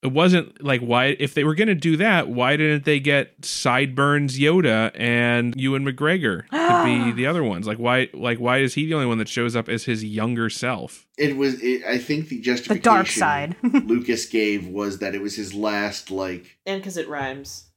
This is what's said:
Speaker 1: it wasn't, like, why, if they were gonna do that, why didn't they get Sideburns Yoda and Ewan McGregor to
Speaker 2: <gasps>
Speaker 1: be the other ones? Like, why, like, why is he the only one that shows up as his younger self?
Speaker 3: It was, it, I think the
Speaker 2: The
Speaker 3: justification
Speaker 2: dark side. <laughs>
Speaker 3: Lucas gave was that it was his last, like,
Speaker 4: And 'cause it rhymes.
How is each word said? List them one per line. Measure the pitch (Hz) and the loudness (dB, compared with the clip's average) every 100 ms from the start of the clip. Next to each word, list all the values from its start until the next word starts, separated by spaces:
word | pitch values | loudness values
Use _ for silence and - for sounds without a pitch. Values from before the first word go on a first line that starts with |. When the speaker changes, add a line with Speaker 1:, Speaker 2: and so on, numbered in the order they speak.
Speaker 1:
it | 131 | 0
wasn't, | 135 180 180 - - | 4 6 6 2 -8
like, | 143 127 | -2 -2
why, | 120 120 131 - | 2 2 2 0
if | 143 | -2
they | 151 | 0
were | 147 | 0
gonna | 156 220 180 | 2 2 2
do | 165 156 | 2 2
that, | 214 180 87 | 4 2 2
why | 120 123 147 | 0 2 4
didn't | 156 151 | 2 2
they | 143 147 | 2 2
get | 139 143 - _ | 4 2 0 _
Sideburns | - - 139 123 135 127 143 147 143 131 | -10 -2 0 2 0 2 2 2 0 2
Yoda | 143 180 151 110 113 | 4 4 4 2 0
and | - 117 120 120 120 120 127 | -2 0 2 2 2 0 -2
Ewan | 131 135 | -2 0
McGregor | 139 131 147 185 135 87 - | -2 -2 0 2 0 -2 -4
to | 294 339 349 | 0 2 4
Speaker 2:
<gasps> | 339 - 120 | 4 2 0
Speaker 1:
be | |
the | - 131 | 0 0
other | 170 | 0
ones? | 131 90 107 | 0 -2 -4
Like, | 110 | -2
why, | 120 127 127 | 0 0 0
like, | 69 117 117 | -4 -4 -2
why | 120 131 | 0 2
is | 131 | 2
he | 143 156 | 0 -2
the | |
only | 160 123 | 0 0
one | 113 | 0
that | 107 | -2
shows | - 120 | -2 -2
up | 117 113 | -2 -4
as | 113 | -4
his | - 113 | -2 -4
younger | 107 107 113 117 113 | -4 -4 -2 -2 -4
self? | - 123 113 65 - _ - | -4 -6 -6 -10 -16 _ -2
Speaker 3:
It | 147 139 | -2 2
was, | 139 127 | 0 0
it, | 123 127 | -2 -2
I | 90 123 | -2 -4
think | 123 147 156 | -2 -6 -4
the | 123 | -4
Speaker 2:
The | |
Speaker 3:
justification | 120 123 - 202 | -2 -2 -2 0
Speaker 2:
dark | 233 208 190 | 4 4 4
side. | - 170 143 147 175 | 0 0 0 -4 -4
<laughs> | |
Speaker 3:
Lucas | 247 269 - 120 123 113 - | 2 2 2 0 0 -4 0
gave | 113 107 101 90 | 0 2 0 -4
was | 95 104 95 | -6 -6 -4
that | 98 | -6
it | 98 | -6
was | 101 101 | -8 -8
his | 98 | -8
last, | 101 107 104 104 101 - | -4 -2 -2 -4 -6 -8
like, | 95 95 90 - _ - | -6 -6 -8 -14 _ -8
Speaker 4:
And | 196 | -8
'cause | 196 175 | -8 -8
it | - | -8
rhymes. | 147 135 135 139 - - | -6 -8 -10 -14 -18 -20